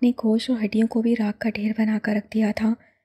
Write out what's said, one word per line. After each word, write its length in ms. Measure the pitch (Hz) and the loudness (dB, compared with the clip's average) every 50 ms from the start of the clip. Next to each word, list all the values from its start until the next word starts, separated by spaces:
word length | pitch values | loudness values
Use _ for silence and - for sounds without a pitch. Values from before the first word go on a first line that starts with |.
| 247 | 0
ने 80 | 240 | 0
गोश्त 380 | 247 - - 214 220 233 - - | 0 2 0 0 2 2 0 -2
और 120 | 254 226 | -2 -2
हड्डियों 260 | 214 202 - 214 226 | -2 0 2 2 0
को 140 | 226 - 226 | 2 0 0
भी 120 | 220 233 240 | 0 2 0
राख 220 | 226 214 208 208 | 0 0 -2 -4
का 120 | - - 226 | -2 -4 -4
ढेर 260 | 208 208 208 214 214 | -4 -2 -4 -2 0
बनाकर 380 | - 220 214 214 208 - 214 208 | 0 0 0 0 0 -2 -2 -2
रख 120 | 208 - - - | -2 -4 -2 -2
दिया 180 | 220 214 208 | 0 0 0
था। 240 | 214 - 220 220 233 - _ _ _ _ | 0 0 0 0 0 -2 _ _ _ _